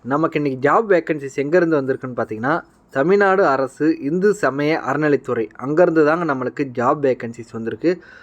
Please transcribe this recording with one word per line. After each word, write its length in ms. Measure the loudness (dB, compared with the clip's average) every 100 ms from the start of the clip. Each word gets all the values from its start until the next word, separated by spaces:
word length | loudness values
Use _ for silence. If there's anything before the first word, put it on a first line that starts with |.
நமக்கு 360 | -4 -2 0 0
இன்னைக்கு 300 | -2 0 2
ஜாப் 180 | 2 2
வேக்கன்சிஸ் 500 | 0 0 -6 -6 -6
எங்கேருந்து 400 | 0 2 2 2
வந்திருக்குன்னு 400 | 0 -4 -6 -6
பார்த்தீங்கன்னா, 360 | -6 -4 -2 -4 -6 _ _
தமிழ்நாடு 520 | -2 2 4 4 4 4
அரசு 540 | 2 -2 0 0 0
இந்து 340 | -2 0 0
சமய 480 | 2 0 0 0 -2 -2
அறநிலைத்துறை, 600 | 0 2 0 0 -4 -4 -8
அங்கேருந்து 480 | -4 2 4 4 2
தாங்க 200 | 2 0
நம்மளுக்கு 400 | -2 -4 -4 -6 -2
ஜாப் 260 | 0 0
வேக்கன்சிஸ் 520 | 0 -2 -4 -12 -14
வந்திருக்கு. 380 | -10 -8 -4 -2 -2 -6 -20